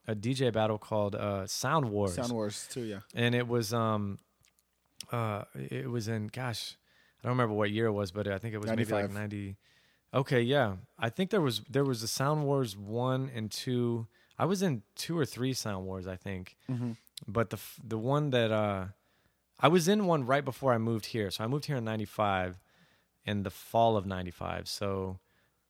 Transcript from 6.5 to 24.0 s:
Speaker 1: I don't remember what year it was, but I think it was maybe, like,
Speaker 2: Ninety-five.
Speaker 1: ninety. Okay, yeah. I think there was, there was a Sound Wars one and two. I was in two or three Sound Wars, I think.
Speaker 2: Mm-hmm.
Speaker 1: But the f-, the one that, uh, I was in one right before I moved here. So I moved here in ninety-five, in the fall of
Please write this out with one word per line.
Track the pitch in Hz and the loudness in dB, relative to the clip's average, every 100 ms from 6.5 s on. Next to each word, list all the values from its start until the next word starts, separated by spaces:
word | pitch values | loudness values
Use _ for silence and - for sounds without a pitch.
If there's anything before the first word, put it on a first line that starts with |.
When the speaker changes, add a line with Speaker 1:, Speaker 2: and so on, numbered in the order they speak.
| 110 - - _ _ _ _ | -6 -8 -12 _ _ _ _
Speaker 1:
I | 117 | -2
don't | 127 | 2
remember | 117 | 2
what | 104 104 | 2 2
year | 104 113 | 2 2
it | |
was, | 101 101 | 2 -2
but | 98 101 | -2 -2
I | 98 | -2
think | 113 | -4
it | 107 | -4
was | 107 | -2
maybe, | 113 | 0
like, | 110 107 101 | 2 0 -2
Speaker 2:
Ninety-five. | |
Speaker 1:
ninety. | 101 107 104 98 98 _ _ _ _ _ | -4 -6 -6 -8 -12 _ _ _ _ _
Okay, | 123 135 127 | -2 2 2
yeah. | 120 143 113 92 - - | 4 4 2 0 -8 -4
I | 117 | -2
think | - 190 | 0 0
there | 214 | 2
was, | 143 104 - | 2 0 -2
there | 135 | 0
was | 139 120 | 2 0
a | 113 | -2
Sound | - 135 151 | 0 0 2
Wars | 143 139 123 98 | 2 2 0 -4
one | 101 113 127 131 135 | -6 -2 0 0 -2
and | 123 107 | -4 -6
two. | - - 123 120 117 113 _ _ - | -6 -2 0 2 0 -4 _ _ -2
I | |
was | 147 190 | 0 2
in | 190 123 - | 0 0 -6
two | - - 170 | -10 -4 0
or | |
three | 127 - 127 | 0 0 -2
Sound | 127 110 98 95 | -2 -4 -4 -4
Wars, | 95 90 | -6 -6
I | 95 | -8
think. | 101 95 90 - - | -6 -8 -8 -12 -6
Speaker 2:
Mm-hmm. | 127 123 113 _ - - | -4 -4 -6 _ -16 -4
Speaker 1:
But | 104 113 | 0 0
the | 107 | -2
f-, | - - | -10 -16
the | 117 110 | -8 -4
one | 117 143 151 | 0 2 2
that, | 123 113 | 4 4
uh, | 110 104 98 92 - _ _ _ _ _ - | 4 2 0 -4 -10 _ _ _ _ _ 4
I | 139 | 6
was | 180 160 | 6 6
in | 214 190 | 4 4
one | 160 120 | 4 4
right | 139 | 2
before | 135 - 135 | 0 0 4
I | 117 | 4
moved | 113 113 - | 4 0 -2
here. | 117 98 | -2 -2
So | - | -2
I | 110 | -2
moved | 143 139 | -2 -2
here | 139 | -4
in | |
ninety-five, | 113 110 104 - 104 95 92 90 _ _ _ _ _ _ | -2 -2 -4 0 2 2 0 -4 _ _ _ _ _ _
in | - 104 | -4 -2
the | 98 | -2
fall | - - 113 113 | -6 0 4 6
of | 107 | 4